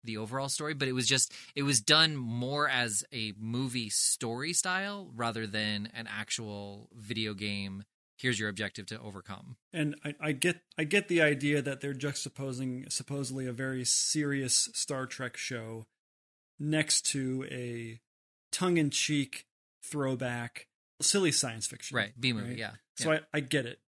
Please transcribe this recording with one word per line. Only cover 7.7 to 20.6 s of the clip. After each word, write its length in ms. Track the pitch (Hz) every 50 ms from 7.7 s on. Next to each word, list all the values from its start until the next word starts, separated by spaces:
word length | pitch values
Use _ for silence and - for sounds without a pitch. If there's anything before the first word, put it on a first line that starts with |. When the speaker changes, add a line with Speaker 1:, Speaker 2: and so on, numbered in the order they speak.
| 95 98 101 _ _ _ _ _ _ _
Speaker 1:
Here's 220 | - 127 120 101
your 80 | 110 107
objective 380 | 101 92 107 98 - - 98
to 160 | - 107 113
overcome. 560 | 120 107 98 98 - - 98 95 - 127 123 _ _ _ -
Speaker 2:
And 220 | 170 151 151 147 - -
I, 100 | 156 147 -
I 100 | 151 151
get, 300 | 147 127 135 180 170 170 _ _ - -
I 80 | 160
get 240 | 147 196 202 196 -
the 120 | 175 170
idea 400 | 160 151 147 135 135 147 147 147
that 200 | 127 139 135 131
they're 120 | - 143 143
juxtaposing 960 | 131 139 147 131 - - 135 _ - 139 135 127 123 131 131 123 127 131 -
supposedly 560 | - - 131 - 135 139 139 123 131 135 131
a 60 | 127
very 320 | 123 117 135 131 131 127 123
serious 840 | 120 - - - - - 156 147 143 139 139 135 123 - - - - -
Star 320 | - - - 147 131 131
Trek 300 | 127 - - 131 123 -
show 500 | - - - 131 117 113 113 117 113 113 _ _ _ _ _ _ _ _ _ _ _ _ _ _ _
next 440 | 147 151 151 156 151 151 - - - -
to 380 | - 139 131 131 131 131 131 135
a 480 | 135 127 123 120 120 117 117 113 113 117 _ _ _ _ _ _ _ _ _ _ -
tongue-in-cheek 920 | - 180 185 175 170 156 143 - - - - 151 143 135 131 - - - _ _ _ _ _ _ _ -
throwback, 840 | - - 147 139 135 131 120 131 123 120 120 117 117 _ -